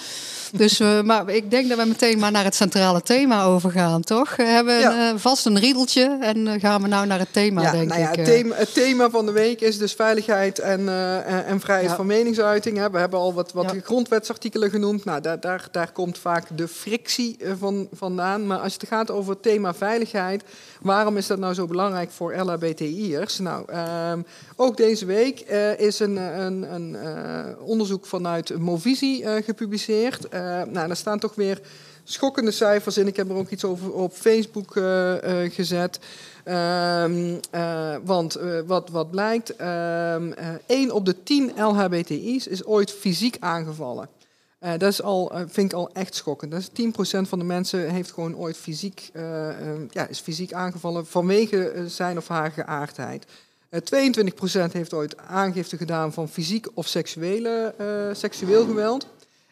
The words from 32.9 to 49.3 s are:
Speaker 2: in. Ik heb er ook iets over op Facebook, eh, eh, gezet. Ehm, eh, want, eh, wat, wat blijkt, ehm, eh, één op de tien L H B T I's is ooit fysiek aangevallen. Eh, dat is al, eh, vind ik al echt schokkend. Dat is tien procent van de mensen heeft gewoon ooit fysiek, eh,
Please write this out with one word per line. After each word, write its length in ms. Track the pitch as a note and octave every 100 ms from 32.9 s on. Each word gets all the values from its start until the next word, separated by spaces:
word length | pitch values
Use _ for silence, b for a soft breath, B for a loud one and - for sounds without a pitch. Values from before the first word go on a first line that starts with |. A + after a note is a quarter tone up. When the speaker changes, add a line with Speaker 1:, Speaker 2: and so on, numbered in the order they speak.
| G3+
Speaker 2:
in. 80 | G3
Ik 100 | G3
heb 140 | F#3+
er 60 | F#3+
ook 140 | F#3+
iets 140 | G3
over 280 | G3 F3+ F#3+
op 200 | F3+ F3+
Facebook, 640 | - A3+ A3+ A3 G#3 G3 G3+
eh, 680 | F#3 F#3 F3+ F#3 - F3+
eh, 80 | F3
gezet. 460 | - E3+ F3 F3+ - B B B B
Ehm, 920 | - F3+ E3+ F3 F3 F3 E3+ F3 F3 F3 -
eh, 440 | E3+ E3+ D#3+ D#3 D3
want, 300 | F3+ F#3 E3
eh, 140 | - F3+ E3 E3
wat, 240 | F#3 E3+
wat 200 | E3 D#3+
blijkt, 460 | F#3+ G#3+ A#3 A3+ -
ehm, 760 | F3 E3+ E3+ E3+ E3+ E3 E3+
eh, 140 | - E3 E3 -
één 240 | C4 C4
op 160 | G#3+ F#3
de 160 | F#3
tien 300 | - C#4+ B3+ -
L 180 | G#3+
H 140 | G3+ F#3+
B 60 |
T 160 | F3 E3+
I's 360 | D3 A3 B3+ -
is 180 | F#3
ooit 260 | - G#3+ G3+
fysiek 460 | - F#3+ E3 A#3+ -
aangevallen. 680 | F3 E3+ D#3+ D#3 C3 A#2+ - _ _ _ _ _
Eh, 120 | F3
dat 220 | E3 G3
is 100 | G3+
al, 300 | G3+ F#3+ F3+
eh, 100 | F3 F3
vind 260 | - G3
ik 60 | F3+
al 120 | F3
echt 220 | F#3+ F#3
schokkend. 360 | - - C#3+ D3+
Dat 100 | E3
is 80 | F#3
tien 200 | - A#3
procent 360 | A3 F#3 G3 F#3+
van 100 | F#3
de 60 |
mensen 460 | F3 F3+ F#3 F#3+ D#3+
heeft 220 | F3+ F3+
gewoon 240 | - E3 E3
ooit 200 | E3+ D#3+
fysiek, 540 | - D3+ G3+ - -
eh, 360 | D#3+ E3